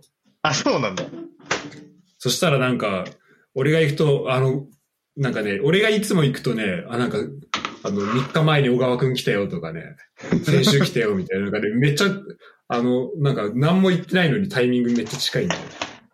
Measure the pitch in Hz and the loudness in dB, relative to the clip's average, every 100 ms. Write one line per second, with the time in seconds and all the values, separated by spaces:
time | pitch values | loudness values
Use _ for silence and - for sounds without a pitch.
0 | _ _ _ _ 156 143 294 185 107 90 | _ _ _ _ -2 0 0 0 0 -4
1 | - - - - - - 147 - - - | -8 -12 -16 -16 -6 -6 -6 -16 -20 -20
2 | _ _ 127 - 175 139 127 120 110 92 | _ _ -4 0 2 2 0 0 -2 -4
3 | 90 - _ _ _ 127 143 160 151 147 | -6 -14 _ _ _ -2 2 4 2 2
4 | 151 139 127 131 135 143 - _ _ _ | 2 2 0 0 2 0 -6 _ _ _
5 | _ 143 127 113 104 101 143 190 220 214 | _ -4 -2 -2 -2 0 2 4 4 2
6 | - 180 135 - 123 113 101 87 87 120 | 2 2 2 0 -4 -2 -2 -4 -4 -4
7 | 120 104 - 139 - - - - 104 101 | -2 -2 -6 -10 -10 -8 -8 -8 -4 -2
8 | 101 123 143 160 156 147 131 123 127 123 | 0 0 0 2 4 4 4 2 2 0
9 | 131 123 - 101 98 87 80 82 78 - | 0 -2 -2 -2 -2 -4 -8 -10 -14 -18
10 | - - - - 151 135 131 139 175 120 | -20 -18 -2 -2 2 4 4 4 2 2
11 | 107 98 87 95 101 104 104 117 147 143 | 0 0 -2 -2 -2 -2 0 2 2 4
12 | 196 - - - - _ - 120 123 123 | 2 0 -8 -18 -20 _ -6 -2 0 0
13 | - 175 139 120 104 120 151 185 185 175 | -2 -2 0 0 -2 0 2 4 4 2
14 | - 185 165 110 98 127 123 123 120 120 | 0 2 2 2 0 0 2 2 2 0
15 | 117 143 - 120 90 - - - - - | -2 -4 -4 -2 -2 -4 -10 -12 -12 -14
16 | _ | _